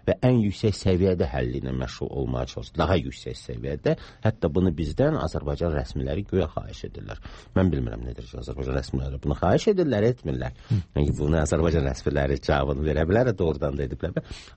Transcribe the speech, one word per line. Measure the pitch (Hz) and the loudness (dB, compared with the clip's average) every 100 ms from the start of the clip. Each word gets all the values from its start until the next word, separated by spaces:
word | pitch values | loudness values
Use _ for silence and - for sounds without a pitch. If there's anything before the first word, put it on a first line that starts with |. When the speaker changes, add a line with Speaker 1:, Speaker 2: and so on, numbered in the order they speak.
| - | -2
Speaker 1:
və | 92 | 2
ən | 127 127 | 4 4
yüksək | 104 98 110 95 | 4 2 0 2
səviyyədə | 98 92 95 90 82 | 2 4 4 2 0
həlli | 67 62 67 | 0 -2 -2
ilə | 65 65 | -4 -4
məşğul | 64 - 62 | -4 -6 -6
olmağa | - 62 62 64 | -4 -2 -2 -4
çalışacağıq. | - - 80 | -8 -6 0
Daha | 80 92 | 2 2
yüksək | 67 - - 62 | 0 -8 -10 -12
səviyyədə. | - 60 62 73 - 160 - - | -10 -8 -6 -2 -2 -2 -4 -4
Hətta | - 110 85 | -2 0 0
bunu | 82 92 | 2 2
bizdən | 76 78 76 139 147 | 2 -2 2 2 2
Azərbaycan | 78 78 73 71 87 76 | -2 -4 -4 -2 0 -2
rəsmiləri | 64 71 65 78 | -4 -4 -4 -4
güya | 101 92 78 | -2 0 0
xahiş | - - - - | -4 -10 -10 -12
edirlər. | - 50 50 - - - 92 | -12 -12 -14 -14 -18 -4 2
Mən | 95 | 4
bilmirəm | 73 58 55 60 | 2 -2 -6 -8
nədir | 58 57 | -10 -12
ki, | 64 | -12
Azərbaycan | 62 62 65 65 | -10 -6 -4 -4
rəsmiləri | 65 67 67 67 | -2 -4 -4 -4
bunu | 71 73 | -2 0
xahiş | 85 131 226 | 2 4 4
edirlər, | 196 165 107 110 | 2 2 4 2
etmirlər. | 123 - 65 - - - | 2 -2 -4 -4 -8 -2
Speaker 2:
Hı. | 110 - 73 | 0 0 0
Speaker 1:
Yəni, | 73 73 | 2 2
bunu | 73 80 | 2 4
Azərbaycan | 76 78 82 80 67 | 4 4 4 4 2
rəsmiləri | 65 - 71 69 69 | -2 -2 0 0 0
cavabını | - 73 69 69 76 | 2 2 2 0 0
verə | 73 80 | 0 2
bilər, | 104 127 98 | 2 2 2
doğrudan | 87 71 73 69 | 0 0 -2 -2
da | |
ediblər. | 67 - 82 - - - - | -4 -4 -6 -6 -8 -12 -18